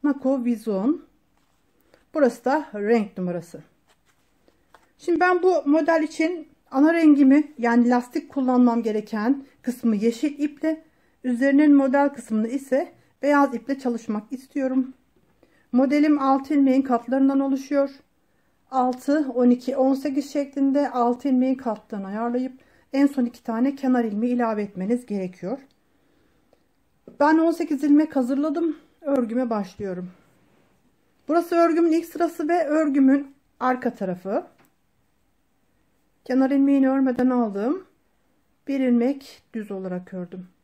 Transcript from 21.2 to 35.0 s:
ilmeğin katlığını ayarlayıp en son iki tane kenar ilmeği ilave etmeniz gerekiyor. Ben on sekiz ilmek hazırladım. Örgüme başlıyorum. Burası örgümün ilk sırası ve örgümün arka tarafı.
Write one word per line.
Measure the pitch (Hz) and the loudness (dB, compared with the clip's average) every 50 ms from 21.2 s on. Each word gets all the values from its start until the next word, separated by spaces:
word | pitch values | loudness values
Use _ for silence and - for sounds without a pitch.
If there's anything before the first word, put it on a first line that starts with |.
| - 285 | -2 -2
ilmeğin | 262 254 254 262 262 | 0 0 0 0 -2
katlığını | 262 - 240 214 208 _ _ - 208 196 190 | -4 -4 -8 -8 -8 _ _ -12 -10 -10 -8
ayarlayıp | 196 214 226 240 240 247 254 262 254 - _ _ _ _ _ _ - | -8 -6 -6 -4 -4 -4 -6 -6 -10 -16 _ _ _ _ _ _ -2
en | 269 285 277 | 0 0 2
son | 277 - 247 | 2 0 -4
iki | 233 - - _ | -4 -4 -12 _
tane | - 226 226 247 277 285 | -8 -4 0 0 -2 -2
kenar | 277 - 262 254 247 233 | -2 -2 0 0 0 0
ilmeği | 226 202 208 226 247 247 | -2 -2 -4 -2 -2 -2
ilave | 240 240 226 220 208 208 | -2 -2 -2 -2 -4 -6
etmeniz | 202 - 180 185 196 240 240 247 | -8 -6 -8 -4 -2 -2 -4 -4
gerekiyor. | - 208 202 185 185 180 - - 175 233 277 - _ _ _ _ _ _ _ _ _ _ _ _ _ _ _ _ _ _ _ _ _ _ _ _ _ _ _ _ - - _ | -6 -6 -6 -6 -8 -10 -10 -10 -8 -8 -10 -12 _ _ _ _ _ _ _ _ _ _ _ _ _ _ _ _ _ _ _ _ _ _ _ _ _ _ _ _ -20 -4 _
Ben | 285 294 320 320 | 2 4 4 4
on | 330 330 | 4 2
sekiz | 320 339 339 - 311 262 302 | 0 -2 -4 -4 -4 -4 2
ilmek | 294 285 294 311 302 - | 4 4 4 4 2 0
hazırladım. | 277 254 240 277 269 285 311 285 339 330 330 294 - _ _ _ _ | -2 -2 -2 -2 -2 -2 -2 -2 -2 -2 -4 -4 -6 _ _ _ _
Örgüme | - 302 277 277 240 214 226 247 262 240 | -6 -2 0 0 0 -2 -2 -4 -4 -2
başlıyorum. | 226 214 202 190 - _ 208 196 185 175 180 180 180 _ _ _ _ _ _ _ _ _ _ _ _ _ _ _ _ _ _ _ _ _ _ - | -4 -4 -6 -8 -10 _ -10 -8 -8 -8 -12 -14 -16 _ _ _ _ _ _ _ _ _ _ _ _ _ _ _ _ _ _ _ _ _ _ -2
Burası | 294 339 339 339 349 | -2 -2 -2 0 2
örgümün | 339 339 339 330 320 339 339 | 2 2 2 2 2 2 2
ilk | 320 330 339 | 2 0 -2
sırası | - - 302 339 330 339 - 330 302 | -4 -6 -4 -4 -4 -4 -6 -4 -2
ve | 339 359 320 | 0 0 0
örgümün | 285 294 311 320 302 269 285 269 262 269 277 285 - - _ _ _ _ _ | 0 0 0 0 0 2 2 4 4 4 2 0 -6 -16 _ _ _ _ _
arka | 240 254 254 247 254 247 233 | -2 -2 -2 -2 -4 -6 -6
tarafı. | - 202 185 180 180 - 190 202 277 359 - _ _ _ _ _ _ _ _ _ _ | -6 -8 -8 -8 -8 -8 -6 -6 -6 -6 -8 _ _ _ _ _ _ _ _ _ _